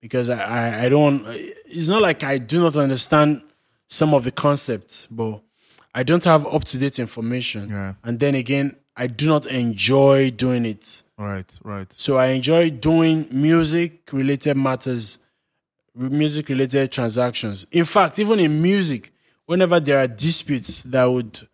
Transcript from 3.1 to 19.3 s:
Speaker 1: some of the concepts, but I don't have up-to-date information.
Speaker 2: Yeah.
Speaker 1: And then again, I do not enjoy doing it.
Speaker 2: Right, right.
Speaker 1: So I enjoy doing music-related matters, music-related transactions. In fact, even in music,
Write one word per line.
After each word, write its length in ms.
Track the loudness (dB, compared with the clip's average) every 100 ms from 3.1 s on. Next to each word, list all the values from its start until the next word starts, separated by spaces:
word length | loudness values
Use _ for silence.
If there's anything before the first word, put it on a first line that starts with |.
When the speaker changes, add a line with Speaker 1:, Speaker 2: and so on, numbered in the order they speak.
| 4 4 2 -6 _ _ _ _
Speaker 1:
some 260 | -2 2
of 120 | 2 0
the 60 |
concepts, 760 | -2 0 0 -2 -6 -6 -12 -10
but 340 | -8 -6 -8 _ _ _ _ _ -6
I 80 |
don't 220 | 0 2 4
have 200 | 4 4
up-to-date 540 | -4 -2 -2 -4 -2
information. 720 | -8 -6 -4 -4 -4 -8 -8
Speaker 2:
Yeah. 240 | -8 -8 -10
Speaker 1:
And 160 | -8 -2
then 160 | 0 0
again, 400 | 0 -2 -2 -6 _ -8
I 100 | -8
do 200 | -2 2
not 180 | 2 0
enjoy 880 | -2 -2 0 2 6 6 6 2
doing 340 | 0 -2 0 -2
it. 380 | -6 -10 -12 _ _
Speaker 2:
Right, 320 | -8 -8 -10 -18
right. 240 | -14 -12 -12 -8
Speaker 1:
So 220 | 0 2
I 140 | 2
enjoy 400 | 0 2 2 2
doing 560 | 0 0 2 4 2 -2
music-related 1300 | 0 4 4 2 0 -2 -6 -8 -4 -2 0 0 0
matters, 600 | 0 -2 -4 -6 -6 -10 _ _ _ _ _ _ _ -10
music-related 960 | -4 0 0 -2 -4 -2 0 0 -2
transactions. 720 | -2 -4 0 -2 -2 -6 -8 -4
In 140 | 0 2
fact, 340 | 2 2 0
even 220 | 0 2
in 200 | 2 2
music, 520 | 2 2 0 -4 -10 _ _